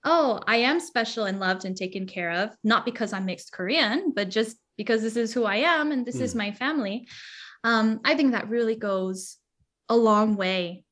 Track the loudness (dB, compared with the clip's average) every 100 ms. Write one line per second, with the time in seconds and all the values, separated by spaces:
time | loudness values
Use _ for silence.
0 | 4 4 4 0 2 2 4 2 0 -2
1 | -2 -2 -4 0 0 -2 -4 -6 -6 -6
2 | -8 -6 -4 -2 -4 -2 2 2 0 -4
3 | -4 -4 -6 -8 -12 -8 -2 0 2 0
4 | -2 -2 -2 -2 -2 -6 _ -12 -2 0
5 | 0 -2 -2 0 0 2 2 2 0 -2
6 | -4 -4 -4 -2 -6 -4 -4 -2 -2 -6
7 | -10 -20 -18 -18 -20 -6 0 4 2 2
8 | 2 4 4 2 -2 0 0 0 -2 -2
9 | -2 -6 -10 -18 _ _ _ _ _ 4
10 | 6 6 4 2 0 0 -2 -6 _